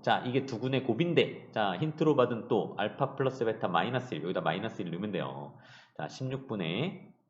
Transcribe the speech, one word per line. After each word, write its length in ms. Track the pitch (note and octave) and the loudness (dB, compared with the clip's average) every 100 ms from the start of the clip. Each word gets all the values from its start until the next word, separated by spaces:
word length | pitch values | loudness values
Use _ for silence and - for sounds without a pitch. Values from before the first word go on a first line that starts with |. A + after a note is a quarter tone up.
자, 160 | - G#2 | 2 2
이게 260 | A2+ B2+ | 2 0
두 160 | - A2 | 0 -4
근의 240 | B2+ C3+ | 0 0
곱인데, 640 | B2+ A2+ F3 D#3 A#2+ - - | 0 2 4 4 4 0 -6
자, 280 | - G#2 F2+ | 0 0 2
힌트로 360 | D#3 D3+ D#3 | -2 2 4
받은 340 | C3+ A#2+ A#2+ F#2+ | 6 4 2 2
또 260 | A2+ E2 - | 0 0 -2
알파 380 | G#2 - C3+ | -4 0 -4
플러스 300 | - C3 B2 A2+ | 0 -2 0 -2
베타 220 | A2 G#2 | 0 0
마이너스 460 | E2+ G2 B2+ - | 2 2 0 -2
일, 80 | E2 | -6
여기다 200 | D#2+ F2+ | -2 0
마이너스 400 | E2 E2+ G#2+ - | 0 -2 -4 -6
일 80 | F#2 | -6
넣으면 220 | E2+ G#2 | -4 -4
돼요. 420 | F2+ C2+ C2+ C#2+ - - - - - | -2 -4 -6 -12 -14 -20 -20 -20 -8
자, 120 | D#2 | -8
십육 380 | - C3 C3 C3 | -6 -6 -6 -6
분에 640 | A2 E2 F2+ E3 - - - _ | -4 -2 0 -2 -6 -16 -20 _